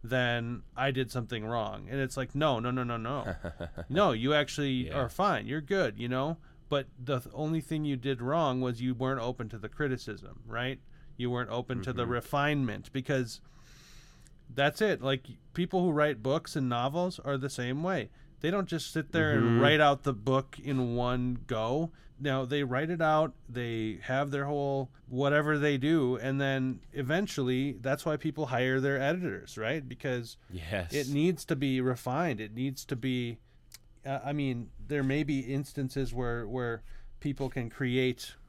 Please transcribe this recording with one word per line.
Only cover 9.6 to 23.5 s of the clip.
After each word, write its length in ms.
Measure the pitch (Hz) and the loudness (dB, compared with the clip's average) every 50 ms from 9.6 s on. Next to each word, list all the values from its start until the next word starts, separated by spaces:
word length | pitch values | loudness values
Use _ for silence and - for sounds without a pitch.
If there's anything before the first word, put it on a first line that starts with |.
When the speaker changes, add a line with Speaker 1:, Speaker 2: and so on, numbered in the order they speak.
| 104 110 | -10 -10
Speaker 1:
criticism, 720 | - - 151 139 127 123 - - 104 - - - - - 104 | -4 -2 -2 -2 -2 -2 -4 -8 -10 -10 -12 -16 -16 -16 -12
right? 320 | 113 110 117 123 131 135 131 - - - - - - - | -8 -6 -4 -4 -4 -6 -8 -14 -20 -20 -20 -18 -18 -8
You 120 | - 123 123 | -4 -2 -2
weren't 220 | 123 123 123 - | 0 -2 -2 -2
open 300 | 113 123 127 - 127 110 95 | -4 -4 -4 -2 -4 -4 -2
to 100 | 131 120 | -4 -2
the 100 | 120 120 | -2 -2
Speaker 2:
Mm-hmm. 80 | 117 | 0
Speaker 1:
refinement, 800 | 123 120 - - - 143 143 147 151 143 135 113 104 98 - - | 0 -2 -2 0 0 2 2 2 2 2 0 0 -2 -6 -10 -6
because 500 | - 135 127 - 143 131 127 113 - - - - - - - - - - - - - - - - - - - - - - - - 113 | -6 -6 -2 0 0 0 0 -2 -6 -14 -16 -20 -20 -20 -20 -20 -20 -20 -20 -20 -20 -20 -20 -20 -20 -20 -20 -20 -20 -20 -20 -8 0
that's 260 | 127 139 151 147 - | 2 2 2 4 2
it. 200 | 214 208 170 - | 2 2 2 2
Like, 260 | 123 135 135 127 - - 120 - - - - | 2 0 0 0 -2 -12 -18 -18 -20 -10 -2
people 300 | - 175 180 - 185 175 | -2 -2 2 2 2 4
who 80 | 180 | 4
write 300 | 151 151 151 151 139 110 107 | 4 4 4 2 2 0 0
books 320 | 131 139 160 156 - - | 0 0 0 -2 -2 -2
and 140 | 135 131 123 | 0 0 2
novels 500 | 123 120 120 139 143 175 180 185 - - | 2 2 0 0 0 0 0 0 -2 -4
are 180 | - 139 139 | -4 -2 -2
the 120 | 135 131 139 | -2 -2 -4
same 340 | - - 123 123 131 143 165 | -4 -4 -2 -2 -2 -2 0
way. 260 | 185 190 151 104 - - - - - - - | 0 -2 -2 -4 -6 -10 -20 -20 -20 -12 -2
They 100 | - 160 | -2 0
don't 160 | 185 202 190 | 2 0 0
just 240 | - 175 160 - - | 0 -2 -4 -4 -2
sit 200 | - 160 147 - | -4 -4 -4 0
there 200 | - 165 160 151 - | 2 2 4 6 6
and 60 | 113 113 | 6 6
Speaker 2:
Mm-hmm. 180 | 117 117 117 | 8 8 8
Speaker 1:
write 180 | 139 143 156 156 | 8 8 8 8
out 240 | 151 143 139 131 - | 8 8 6 6 2
the 100 | 143 131 | -2 -2
book 440 | 98 104 135 131 135 135 - - - - | 0 2 4 4 4 2 0 -12 -8 -4
in 320 | 143 139 131 127 120 120 | -2 0 0 2 2 0
one 440 | 120 120 123 123 123 123 123 123 123 - | 0 2 2 2 2 0 0 -2 -2 -2
go. 440 | - 120 110 110 117 127 151 165 160 - - - - - - | -2 -2 0 0 0 2 0 0 -2 -4 -12 -20 -20 -12 -4
Now, 260 | 135 147 135 135 131 | -2 0 0 0 0
they 180 | 123 143 147 143 | 0 0 0 0
write 260 | 123 127 131 156 160 | 0 0 0 0 0
it 120 | 180 165 | 0 2
out, 320 | 165 156 156 156 160 151 - - - | 4 6 6 6 4 2 0 -10 -16
they 500 | - | -8